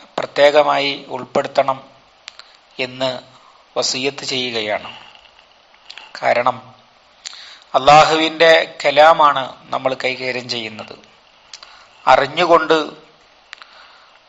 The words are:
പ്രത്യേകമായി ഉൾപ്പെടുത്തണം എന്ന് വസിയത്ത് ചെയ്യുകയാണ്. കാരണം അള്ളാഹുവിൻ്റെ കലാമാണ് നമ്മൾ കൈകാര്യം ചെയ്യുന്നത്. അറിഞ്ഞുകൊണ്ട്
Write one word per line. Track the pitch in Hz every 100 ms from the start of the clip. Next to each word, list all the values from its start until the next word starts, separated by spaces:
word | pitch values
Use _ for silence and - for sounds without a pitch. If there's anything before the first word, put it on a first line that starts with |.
| - -
പ്രത്യേകമായി | - - 143 147 143 143 139 139 135
ഉൾപ്പെടുത്തണം | 131 123 143 135 - 135 131 - _ _ _ - - - _ _ -
എന്ന് | 127 127 131 123 - - _ _ _ -
വസിയത്ത് | 123 131 135 135 135
ചെയ്യുകയാണ്. | 131 127 117 107 98 - - - - _ _ _ _ _ _ - - - -
കാരണം | 127 120 123 120 - - _ _ _ _ - - - - _ 143
അള്ളാഹുവിൻ്റെ | 135 156 147 160 160 160 165 165 - - 151
കലാമാണ് | 139 156 165 147 135 127 - -
നമ്മൾ | 127 131 131
കൈകാര്യം | 131 127 131 123 123
ചെയ്യുന്നത്. | 120 110 107 104 - - _ _ _ _ - - - _ _ -
അറിഞ്ഞുകൊണ്ട് | 131 139 156 175 165 156 160 151 - - _ _ _ _ - - - - _ _ _